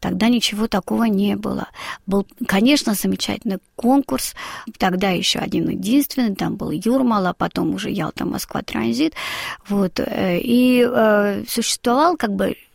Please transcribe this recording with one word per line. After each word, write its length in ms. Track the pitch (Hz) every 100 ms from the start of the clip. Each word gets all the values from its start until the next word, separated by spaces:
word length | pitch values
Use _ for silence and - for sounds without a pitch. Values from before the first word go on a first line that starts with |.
тогда 280 | 180 185 226
ничего 380 | 240 - 208 -
такого 360 | 196 - 220
не 320 | 233 196 202 202
было. 320 | - - - - - - -
Был, 200 | 202 - - 247
конечно, 480 | 196 247 294 226
замечательный 640 | 196 190 185 - 202 226 190 _ -
конкурс, 580 | 240 277 - 262 - - - - - -
тогда 320 | 190 185 196
ещё 300 | 175 185 -
один-единственный, 960 | 185 185 165 - 190 277 277 262 226
там 220 | 190 - 196
был 140 | -
Юрмала, 640 | 156 220 269 247 208 185 -
потом 380 | 170 - 170
уже 160 | 190 208
Ялта, 340 | 196 156 -
Москва, 380 | - - - -
Транзит. 520 | - 220 226 233 311 - - - - - -
Вот, 320 | 202 185 -
э, 380 | - 214 190 175
и, 420 | 240 240 254 247 240
э, 560 | 240 220 208 202 202 226
существовал 680 | - 220 - 247 254 330 320
как 140 | 214
бы 220 | 196 190 - _